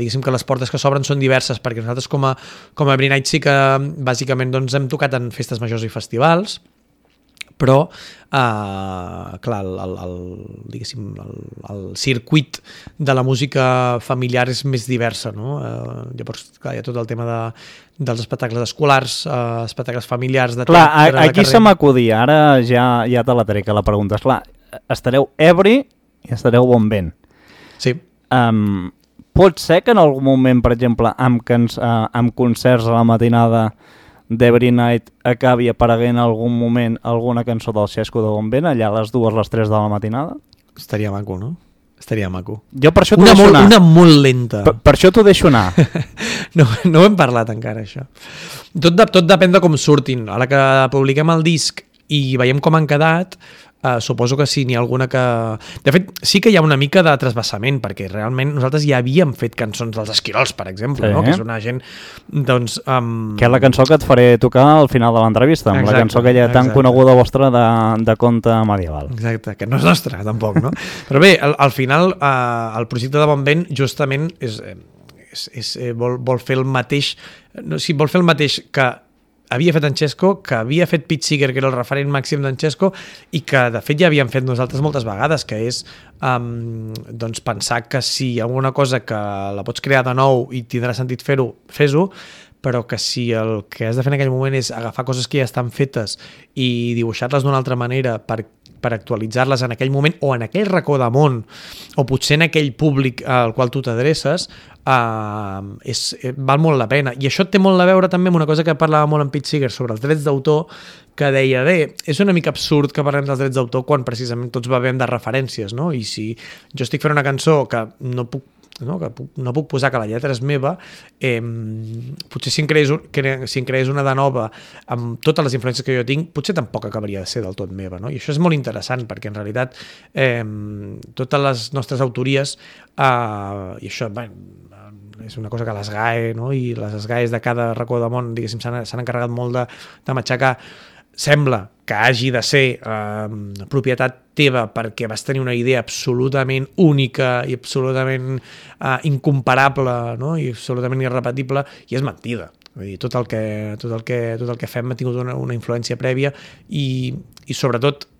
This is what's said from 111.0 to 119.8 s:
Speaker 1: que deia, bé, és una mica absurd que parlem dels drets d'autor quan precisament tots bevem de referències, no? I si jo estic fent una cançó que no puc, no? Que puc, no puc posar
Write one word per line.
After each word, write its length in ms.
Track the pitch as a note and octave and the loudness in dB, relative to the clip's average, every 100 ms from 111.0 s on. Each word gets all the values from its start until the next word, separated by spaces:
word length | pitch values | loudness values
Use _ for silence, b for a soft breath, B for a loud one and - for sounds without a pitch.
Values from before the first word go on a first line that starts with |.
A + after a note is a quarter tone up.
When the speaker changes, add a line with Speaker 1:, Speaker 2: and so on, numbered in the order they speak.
| B - | B -4
Speaker 1:
que 140 | C#3+ | 0
deia, 320 | C3+ C3+ B2+ | 2 2 2
bé, 320 | C3+ F#3 D3 - - | 2 2 0 -6 -6
és 120 | C#3+ | 0
una 140 | G3+ | 2
mica 160 | F3 D3+ | 2 0
absurd 420 | C#3+ - D3+ C#3+ | -4 0 0 0
que 120 | - | -2
parlem 220 | C#3+ C#3+ C#3 | -2 -2 -2
dels 140 | C3 | -2
drets 160 | C3+ C3 | -2 -2
d'autor 300 | A#2+ C3 B2+ | -2 -4 -2
quan 180 | D3 | -2
precisament 480 | B2 A#2+ B2 A#2+ A#2+ | -2 -8 -6 -8 -6
tots 160 | B2+ A#2+ | -8 -4
bevem 300 | C3 B2+ B2+ | -2 -2 -2
de 80 | A#2+ | -4
referències, 680 | A#2+ A#2 B2+ C3 - G2+ | -4 -4 -4 -6 -8 -8
no? 180 | A#2 E3+ | -6 -6
I 100 | C3+ | -6
si 280 | G#2+ - G#2+ A#2 B B B | -8 -8 -10 -10 B B B
jo 100 | - | -8
estic 180 | B2+ D3 | -6 -4
fent 100 | D#3 | -2
una 100 | D3 | -2
cançó 440 | C#3 C3+ D#3+ D#3 B2 | -2 -2 2 2 0
que 160 | A#2+ A2 - | -4 -6 -10
no 260 | B2+ B2 A#2+ | -8 -6 -6
puc, 180 | C3+ - _ _ - | -10 -14 _ _ -14
no? 160 | A#2+ D#3+ | -10 -8
Que 140 | E3 | -8
puc, 140 | A#2+ C3+ - | -12 -16 -10
no 160 | B2+ | -6
puc 140 | C3 D3 | -4 -4
posar 220 | C3+ | -2